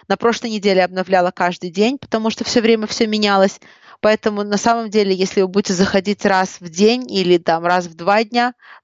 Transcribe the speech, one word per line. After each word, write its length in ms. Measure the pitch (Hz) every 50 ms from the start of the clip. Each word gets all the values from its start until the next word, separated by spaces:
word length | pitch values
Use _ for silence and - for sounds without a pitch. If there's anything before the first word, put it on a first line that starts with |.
| _ -
На 100 | 196 -
прошлой 320 | - 233 226 - - 233
неделе 340 | 214 208 185 208 190 185 185
обновляла 460 | 180 185 185 185 180 190 185 175 180
каждый 400 | - - 180 175 175 - 180 180
день, 260 | 160 190 208 240 277 269
потому 300 | - - - 220 220 226
что 160 | - - 233
все 160 | - - 240
время 260 | 214 226 226 220 214
все 200 | 214 - - 233
менялось. 520 | 214 214 214 208 202 202 196 190 196 - - - - - _ _ - - _
Поэтому 420 | - 214 214 - - 220 208 202 202
на 160 | 208 202 196
самом 320 | - 233 233 233 226 214
деле, 240 | 196 214 202 196 190
если 280 | 180 190 190 - 208 190
вы 60 | 190
будете 260 | 180 202 202 - 190
заходить 520 | 175 196 - - 196 180 208 202 - -
раз 300 | 202 190 185 190 185 - -
в 100 | 180 175
день 400 | 156 175 208 214 240 254 254 247
или 300 | 208 196 185 175 180 175
там 260 | 170 - 160 165 170
раз 220 | 175 180 180 175
в 80 | 170 160
два 300 | 165 170 185 202 220 226
дня, 300 | 208 233 240 240 247 247 _ _ - - -